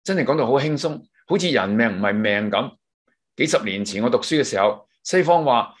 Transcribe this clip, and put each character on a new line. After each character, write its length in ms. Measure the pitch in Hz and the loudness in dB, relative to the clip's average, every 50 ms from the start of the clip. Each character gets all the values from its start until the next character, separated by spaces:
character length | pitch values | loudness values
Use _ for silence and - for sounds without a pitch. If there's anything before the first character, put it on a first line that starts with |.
| _ | _
真 140 | - 196 175 | -4 -2 -2
係 60 | 131 | 0
講 140 | - 143 156 | 0 0 0
到 100 | 127 113 | 2 2
好 60 | 131 | 2
輕 260 | 139 139 156 151 139 | 0 0 0 -2 -2
鬆， 200 | - 160 151 - - _ _ _ _ _ | -4 -4 -6 -6 -12 _ _ _ _ _
好 100 | 165 196 | -2 0
似 120 | 175 175 | 0 0
人 200 | 139 110 92 98 | 0 0 0 0
命 180 | 104 110 117 110 | 0 0 0 0
唔 120 | 101 92 | 0 0
係 140 | 104 101 104 | -2 0 0
命 360 | 107 107 107 101 104 107 104 | 0 0 0 0 0 -2 0
咁。 220 | 95 101 117 - - _ _ _ _ _ _ _ _ _ _ _ _ | -2 -2 -2 -4 -8 _ _ _ _ _ _ _ _ _ _ _ _
幾 100 | - 143 | -4 -2
十 180 | 151 - - 107 | 0 0 0 0
年 220 | 104 95 101 101 | -2 -4 -6 -6
前 160 | 101 101 101 113 | -6 -4 -4 0
我 60 | 123 | 0
讀 80 | 120 - | 0 0
書 200 | - - 160 151 | 0 0 0 0
嘅 40 | 131 | 0
時 160 | - 110 98 | 0 0 0
候， 280 | 98 107 - - - _ _ _ _ | 0 0 0 -2 -10 _ _ _ _
西 200 | - - 185 170 | -2 0 0 4
方 200 | 160 175 175 156 | 4 2 4 4
話 300 | 139 123 117 - - - _ | 2 2 2 0 -2 -8 _